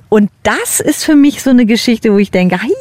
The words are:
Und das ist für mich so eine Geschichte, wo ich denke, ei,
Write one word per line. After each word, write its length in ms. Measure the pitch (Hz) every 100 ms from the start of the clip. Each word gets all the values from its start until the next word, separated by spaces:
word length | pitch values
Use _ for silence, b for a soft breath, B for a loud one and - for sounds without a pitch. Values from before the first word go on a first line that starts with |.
| _
Und 220 | 214 208 -
das 380 | 208 262 480 -
ist 240 | - 294
für 120 | - 302
mich 260 | 285 285
so 80 | 269
eine 160 | 247 220
Geschichte, 440 | 226 - 226 226
wo 20 | 202
ich 140 | 202
denke, 240 | 185 180 180
ei, 100 | 226 508